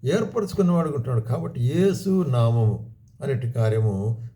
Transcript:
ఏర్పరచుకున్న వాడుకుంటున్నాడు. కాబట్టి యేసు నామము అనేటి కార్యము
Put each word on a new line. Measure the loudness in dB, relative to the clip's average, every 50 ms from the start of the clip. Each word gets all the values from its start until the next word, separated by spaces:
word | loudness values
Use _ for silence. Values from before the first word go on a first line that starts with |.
| -2
ఏర్పరచుకున్న | 0 0 0 0 -2 -2 -4 -4 -2 0 0 2 2
వాడుకుంటున్నాడు. | 2 2 0 0 -4 -4 -4 -2 -2 -2
కాబట్టి | -2 -2 -4 -4 -4 -6 -4 -2
యేసు | -2 0 2 2 2 2 2 0 0 0 0 2 2 2
నామము | 2 2 2 4 4 2 2 2 0 -2 -6 -14 -16 -20 -20 -20 -14 -8
అనేటి | -4 -4 -2 -2 -4 -4
కార్యము | -2 0 0 2 2 2 2 2 0 0 -2 -2 -2 -4 -8 -12 -14